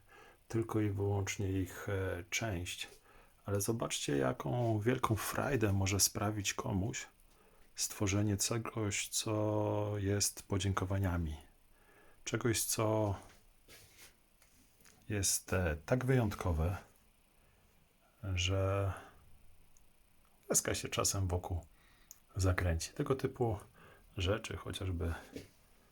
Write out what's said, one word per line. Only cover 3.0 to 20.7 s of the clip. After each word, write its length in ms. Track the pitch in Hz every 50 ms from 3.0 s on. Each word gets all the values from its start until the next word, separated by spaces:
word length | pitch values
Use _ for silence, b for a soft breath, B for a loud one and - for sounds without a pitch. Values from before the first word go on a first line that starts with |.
| B B B B B B B B -
ale 160 | - 101 101
zobaczcie, 560 | 101 - 113 113 - - - - - - 147 139
jaką 640 | 135 127 127 - - 143 127 120 120 117 110 107
wielką 360 | 101 120 127 127 - - 113
frajdę 580 | 98 - - - - 110 120 147 120 110 104 98
może 260 | 98 95 95 104 95
sprawić 540 | - - - 107 101 104 107 107 98 - -
komuś 540 | - - 104 110 95 90 117 127 - - - - _ - B B B B B B B B B B
stworzenie 640 | - - - - - 110 98 95 104 104 107 101 92
czegoś, 720 | - - 120 113 110 - - 117 107 101 101 - - -
co 840 | - - - 110 107 107 107 107 107 107 107 107 107 104 104 104 104 104
jest 460 | 98 98 101 101 98 - - - - -
podziękowaniami. 920 | 101 98 90 98 95 - 92 92 98 98 98 92 87 87 85 78 76 - - - - _ _ B B B B B B B B B B B -
Czegoś, 400 | - - 113 - 120 110 - -
co 520 | - - - 113 107 110 110 107 104 95 B B B B B - - _ _ _ B B B B B B B B B B _ _ _ _ _ - - _ - - _ _ - - - - - - -
jest, 440 | 110 101 98 - - - - - -
e, 240 | 92 90 82 76 78 -
tak 200 | - 131 127 123
wyjątkowe, 720 | 127 135 127 117 101 - - - 92 85 76 80 82 95 - - - - _ _ _ _ _ _ b b b b b b b b b b b b _ _ _ _ _ _ _ -
że 680 | 95 92 87 92 92 95 95 95 95 98 98 98 95 90 B B B B B B B B - - - - - - - - - - - - - - _ - - - _ - - _ -
łezka 260 | - - - -